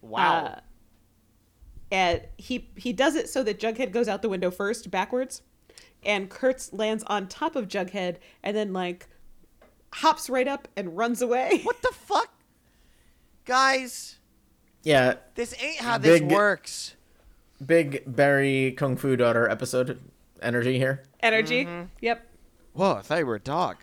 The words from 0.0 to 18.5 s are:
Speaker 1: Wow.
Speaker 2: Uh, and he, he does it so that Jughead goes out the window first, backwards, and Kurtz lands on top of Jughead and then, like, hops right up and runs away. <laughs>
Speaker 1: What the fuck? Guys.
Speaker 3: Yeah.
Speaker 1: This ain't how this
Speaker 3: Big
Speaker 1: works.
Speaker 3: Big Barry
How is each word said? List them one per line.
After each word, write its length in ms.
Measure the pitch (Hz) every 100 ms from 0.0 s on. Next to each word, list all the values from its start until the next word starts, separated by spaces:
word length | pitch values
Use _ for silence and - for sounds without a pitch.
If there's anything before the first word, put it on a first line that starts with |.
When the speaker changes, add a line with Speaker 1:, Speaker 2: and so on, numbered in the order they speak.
Speaker 1:
Wow. 440 | 113 107 147 165 151
Speaker 2:
Uh, 140 | - - - _ _ _ _ _ _ _ _ - - -
and 300 | 196 180 170 - -
he, 320 | - 247 - -
he 160 | 247
does 240 | 208 277 311
it 140 | -
so 140 | 277
that 160 | 220 202
Jughead 320 | 220 226 247
goes 160 | 202 226
out 140 | 202
the 80 | 226
window 220 | 190 185
first, 400 | 180 202 226 -
backwards, 500 | 214 202 247 262 - _ _ _ - - _
and 260 | 190 208 190
Kurtz 440 | - 262 262 -
lands 300 | - 214 220 -
on 200 | 208 196
top 280 | - 311 311
of 120 | 196
Jughead 480 | - 180 202 180 175 - _
and 120 | - 208
then, 180 | 208
like, 340 | 185 180 175 - - - - - _ - _ _
hops 360 | - 320 311 -
right 180 | 254 247
up 200 | 277 - -
and 220 | 185 165
runs 240 | 233 226
away. 400 | 240 240 - 320
<laughs> 20 |
Speaker 1:
What 180 | 403 480
the 100 | 508
fuck? 360 | - - 403 466 _ _ _ _ _ _ _ _ _ _ _ -
Guys. 720 | 254 269 269 254 - - - _ _ _ _ _ _
Speaker 3:
Yeah. 320 | 156 143 127 - - -
Speaker 1:
This 200 | 240 247
ain't 160 | 262 311
how 180 | 240 233
this 220 | 143 165
Speaker 3:
Big 120 | 151
Speaker 1:
works. 640 | 196 208 180 - - - - _ _ - - _ _ 135
Speaker 3:
Big 380 | 165 147 139 -
Barry 680 | 123 143 139 139